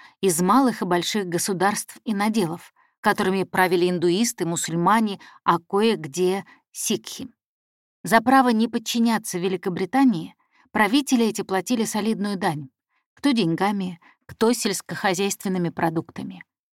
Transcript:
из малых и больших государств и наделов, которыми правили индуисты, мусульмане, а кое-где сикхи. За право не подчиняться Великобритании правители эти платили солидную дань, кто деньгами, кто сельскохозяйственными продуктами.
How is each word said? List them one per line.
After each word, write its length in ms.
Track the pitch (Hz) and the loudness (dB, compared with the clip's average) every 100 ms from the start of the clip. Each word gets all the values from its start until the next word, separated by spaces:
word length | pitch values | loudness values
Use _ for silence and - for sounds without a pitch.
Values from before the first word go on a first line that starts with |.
| - _ | -20 _
из 200 | 190 160 | 0 2
малых 400 | 185 240 262 - | 4 4 4 0
и 40 | 190 | -2
больших 420 | 175 170 214 180 | -2 0 -4 -2
государств 680 | 170 - 180 190 208 - - | -2 -2 0 0 0 -6 -10
и 100 | - | -6
наделов, 600 | 202 208 220 165 170 - _ _ _ | -2 0 0 -2 -4 -14 _ _ _
которыми 420 | 214 202 185 190 | 0 0 0 0
правили 460 | 180 196 185 180 180 | 0 0 2 2 2
индуисты, 560 | 180 175 180 233 - 165 | 2 2 2 0 -2 -4
мусульмане, 720 | 170 - 165 175 220 220 190 - - | -4 -4 0 2 2 2 -4 -14 -6
а 160 | - 170 | -2 -2
кое-где 880 | - 196 226 185 151 139 180 190 185 _ _ | 0 0 2 0 -4 -2 0 -2 -6 _ _
сикхи. 580 | - - 220 - - - _ _ _ _ _ _ _ | -8 -4 -4 -6 -14 -16 _ _ _ _ _ _ _
За 180 | 170 226 | 0 2
право 280 | 226 269 254 | 4 4 4
не 180 | 220 226 | 2 0
подчиняться 680 | 233 226 240 233 214 - 180 | -2 -4 0 0 0 -4 -4
Великобритании 960 | 180 180 202 165 180 262 269 175 185 - _ _ _ | -4 -4 -4 -4 -2 4 4 2 -4 -14 _ _ _
правители 540 | - 208 269 277 240 220 | 0 2 2 2 2 2
эти 160 | 214 | -2
платили 440 | 190 190 180 240 220 | -4 -4 -2 -2 -2
солидную 520 | 220 208 185 202 196 | -2 -2 -2 -4 -2
дань, 320 | 190 151 135 _ _ _ _ | -2 -4 -8 _ _ _ _
кто 180 | _ 285 | _ 0
деньгами, 680 | 233 170 160 196 202 185 170 _ _ - | 2 2 2 0 -2 -6 -8 _ _ -20
кто 280 | - 226 | 0 0
сельскохозяйственными 1160 | 247 208 185 - 170 202 175 202 - 202 185 170 | 2 -2 -4 -8 -4 -2 0 -2 -2 -4 -2 -2
продуктами. 760 | - 170 160 160 - - 185 - _ _ | -2 -2 -2 -6 -10 -12 -14 -20 _ _